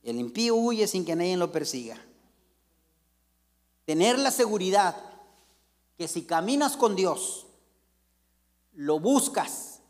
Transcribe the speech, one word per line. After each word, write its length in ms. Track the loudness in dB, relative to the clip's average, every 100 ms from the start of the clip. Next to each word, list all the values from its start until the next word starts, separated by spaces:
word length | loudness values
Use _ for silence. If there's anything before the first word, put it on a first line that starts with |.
El 160 | -8 -6
impío 340 | -6 -2 2
huye 320 | 2 2 0 0
sin 180 | 0
que 120 | -2 -2
nadie 200 | 0 0
lo 140 | -2
persiga. 500 | -2 -6 -8 -10 -16 -20 _ _ _ _ _ _ _ _ _ _ _ _ _ _ _ _ _
Tener 320 | -4 2 4 4
la 100 | 2
seguridad 680 | 2 0 0 2 4 4 -2 -16 -20 -20 _ _ _ _ _ _ _
que 80 | -8
si 160 | -8
caminas 540 | -2 -2 0 0 0 2
con 180 | 2
Dios, 540 | 2 0 0 -6 -8 -16 _ _ _ _ _ _ _ _ _ _ _ _
lo 280 | -8 -2 2
buscas 800 | 4 4 2 -2 -4 -8 -14 -20